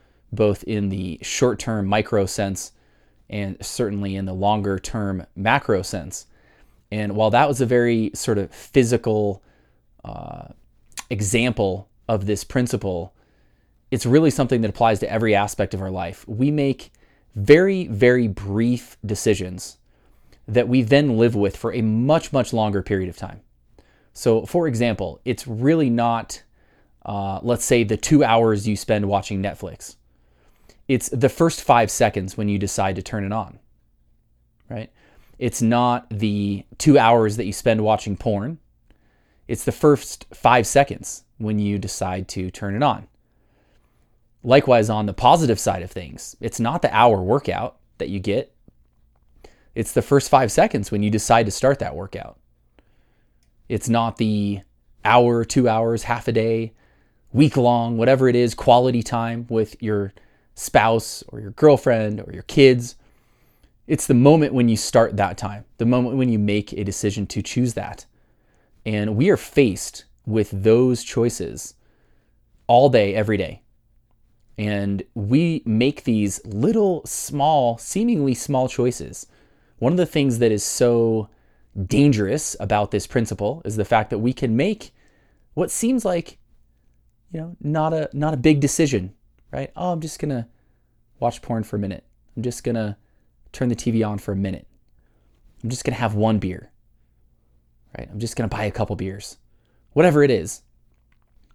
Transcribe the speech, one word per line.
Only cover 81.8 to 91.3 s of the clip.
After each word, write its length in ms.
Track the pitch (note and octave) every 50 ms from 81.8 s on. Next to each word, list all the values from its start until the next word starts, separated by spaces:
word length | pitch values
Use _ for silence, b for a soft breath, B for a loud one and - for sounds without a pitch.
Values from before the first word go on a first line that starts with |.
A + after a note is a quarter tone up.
dangerous 760 | F#2+ F#2 - C3 C#3+ D3 C3+ G#2+ G#2 F#2+ A#2+ D3+ - - - -
about 320 | G#2 F#2+ G#2 G#2 G#2 -
this 160 | - G2+ -
principle 560 | - - B2 A2+ - G#2+ F#2+ G2+ G#2 C3+ E3 -
is 120 | - G#2+
the 80 | A2 G2+
fact 260 | - A#2+ A2 G#2+ -
that 80 | B2 G#2
we 140 | A2 B2 C3
can 240 | - - A#2+ A2
make 360 | A#2 D3 G3+ A3 - - - _ _ _ _ _ _ _ _ _ _ _ _ _
what 160 | D3 F3 -
seems 340 | - - - A#3 C4 B3 -
like, 340 | G3 F3+ E3+ E3+ - - _ _ _ _ _ _ _ _ _ _ _ _ _ _ _ _ _ _ _
you 100 | - D#3+
know, 160 | D#3+ E3+ F3 -
not 320 | - D3 D3+ D#3+ D#3 D#3+ D#3+
a, 180 | D#3+ D3+ - -
not 220 | C#3 D3 D3+ D#3+
a 40 | C3
big 220 | A#2 D3+ D#3 C#3+
decision, 540 | C3+ C3+ - - E3 C#3+ C3 G#2 F#2 F#2+ - _ _ _ _ _ _ _ -
right? 180 | C3+ C#3 - -
"Oh, 160 | - F3+ F3+ F3
I'm 80 | E3
just 180 | D#3 D#3 - -
gonna 300 | - D3+ C#3 A#2+ A#2 - _ _ _ _ _ _ _ _ _ _ _ _ _ _
watch 220 | A#2+ A#2+